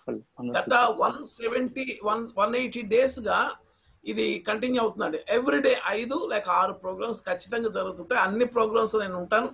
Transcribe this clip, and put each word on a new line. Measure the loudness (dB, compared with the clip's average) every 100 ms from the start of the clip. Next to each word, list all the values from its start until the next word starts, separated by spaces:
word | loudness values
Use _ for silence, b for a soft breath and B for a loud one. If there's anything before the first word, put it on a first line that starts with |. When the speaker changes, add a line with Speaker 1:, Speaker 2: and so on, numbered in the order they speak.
| -10
Speaker 1:
Wonderful. | -10 -10 -10 -4 -2
Speaker 2:
గత | 2
వన్ | 4 4 2 0 -2
seventy, | -10 -6 -4 -2 -2 -4 -8 -4
one, | -2 -2 -2 0
one | 0 2
eighty | -2 -4
days | 2 4 4 2
గా | 0 0 0 -4 _ _ _ _
ఇది | -6 0 0 0
continue | -2 -2 0 2
అవుతుందండి. | 0 0 -4 -2 0 0
Every | 2 4
day | 4 2 0
ఐదు | -2 -2 -4 -2
like | -2 2
ఆరు | 2 2
programs | 0 -8 -4 -4 -4
ఖచ్చితంగా | -4 -4 -4 -2 -2
జరుగుతుంటాయి. | -2 -4 -6 -2 2
అన్ని | 2 2
programs | 2 2 2 2 2 0
నేను | -2 -4
ఉంటాను. | 0 2 0